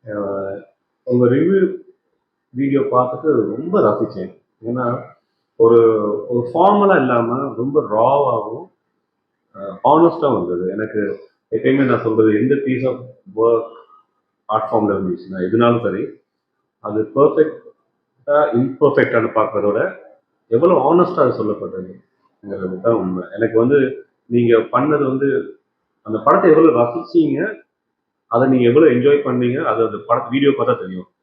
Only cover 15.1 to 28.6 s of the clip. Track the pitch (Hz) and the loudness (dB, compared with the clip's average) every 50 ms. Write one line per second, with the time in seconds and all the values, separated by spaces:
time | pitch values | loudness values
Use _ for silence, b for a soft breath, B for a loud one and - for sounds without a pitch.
15.1 | 90 85 - 95 92 95 90 92 107 113 120 120 120 113 - 101 92 98 - - | -6 -8 -10 -14 -8 -6 -4 -2 0 2 2 2 2 0 -2 -4 -6 -6 -8 -10
16.1 | - _ _ _ _ _ _ _ _ _ _ _ _ _ - 107 104 107 110 107 | -12 _ _ _ _ _ _ _ _ _ _ _ _ _ -12 -6 -4 -4 -6 -4
17.1 | - 135 143 156 - 156 156 - - - _ - _ _ _ _ _ _ _ _ | 0 2 2 2 4 2 0 0 0 -12 _ -20 _ _ _ _ _ _ _ _
18.1 | _ _ _ - 147 147 151 - - 117 131 139 - - 151 139 - 143 127 - | _ _ _ 0 0 2 2 2 0 0 -2 -2 -2 2 2 2 4 4 0 2
19.1 | - 117 110 110 - 113 107 - - 101 98 104 101 113 151 190 185 - - - | 0 -2 -2 0 -2 -2 -2 -2 -2 -2 -2 -2 -2 0 -2 -4 -6 -10 -20 -20
20.1 | - _ _ _ _ _ _ _ 113 117 156 180 180 143 131 143 165 175 180 - | -20 _ _ _ _ _ _ _ -2 2 4 4 4 4 2 2 4 2 2 2
21.1 | - 160 147 123 110 110 110 104 104 - 101 87 92 95 92 92 95 - _ _ | 0 0 0 0 0 -2 -4 -6 -6 -6 -8 -12 -10 -12 -12 -12 -16 -20 _ _
22.1 | _ _ _ _ _ _ - 101 98 95 95 92 92 92 - 117 117 104 92 92 | _ _ _ _ _ _ -14 -12 -12 -8 -8 -8 -10 -4 -2 -2 -2 0 -2 -4
23.1 | 92 92 90 - - - 113 110 110 113 117 127 143 143 135 123 - - - _ | -6 -6 -10 -12 -8 -4 -4 0 0 0 2 2 2 2 2 0 -4 -10 -16 _
24.1 | _ _ _ _ 120 120 120 117 113 113 110 - - 123 135 151 151 143 143 131 | _ _ _ _ -2 0 2 4 2 2 2 0 -2 -2 0 0 0 0 -2 -2
25.1 | 131 135 139 139 139 - - - - _ _ _ _ _ _ _ _ _ _ 104 | -2 -2 -2 -2 -2 -2 -6 -8 -16 _ _ _ _ _ _ _ _ _ _ -8
26.1 | 110 107 - 139 160 190 196 180 151 151 - 160 - 117 120 117 - 170 - - | -8 -2 2 2 2 4 4 4 6 6 6 4 4 4 0 0 -2 -8 -10 -2
27.1 | - 170 156 143 - 139 175 214 214 - _ _ _ _ _ _ _ _ _ _ | 0 0 0 2 0 -4 -4 -6 -8 -12 _ _ _ _ _ _ _ _ _ _
28.1 | _ _ _ _ 113 117 131 131 131 127 | _ _ _ _ 0 0 2 2 2 4